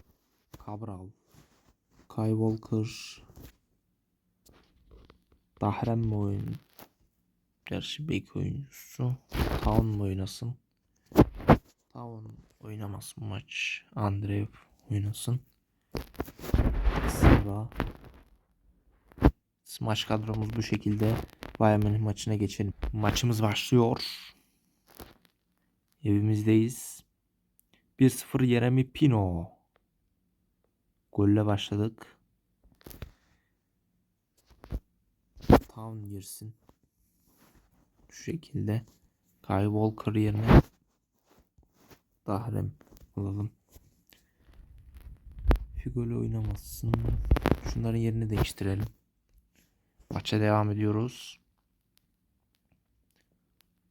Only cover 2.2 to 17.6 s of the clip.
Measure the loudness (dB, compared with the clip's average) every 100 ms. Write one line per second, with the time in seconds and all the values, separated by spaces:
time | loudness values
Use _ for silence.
2.2 | 0 2 0 0 -2 -4 -4 -8 -16 -20
3.2 | -20 -20 -20 _ _ _ _ _ _ _
4.2 | _ _ _ -20 _ _ _ -20 -20 -20
5.2 | _ _ _ -4 -2 -2 -2 0 0 -2
6.2 | -2 -4 -6 -8 _ -20 -20 _ _ _
7.2 | _ _ _ _ -10 -8 -8 -10 -4 -6
8.2 | -4 -6 -4 -6 -10 -16 -18 -6 -4 -4
9.2 | -6 -4 -2 0 2 2 2 0 -2 -2
10.2 | -6 -6 -10 -10 _ _ _ _ _ 4
11.2 | 4 4 4 4 _ _ _ -16 -14 -14
12.2 | -16 -18 -20 _ -14 -10 -8 -10 -12 -12
13.2 | -10 -10 -10 -8 -6 -8 -10 -4 -2 -2
14.2 | -2 -2 -4 -8 _ _ -6 -4 -2 -4
15.2 | -4 -4 -6 _ _ _ _ -10 -10 -10
16.2 | -10 -10 -2 2 2 2 2 0 -2 6
17.2 | 8 8 4 -4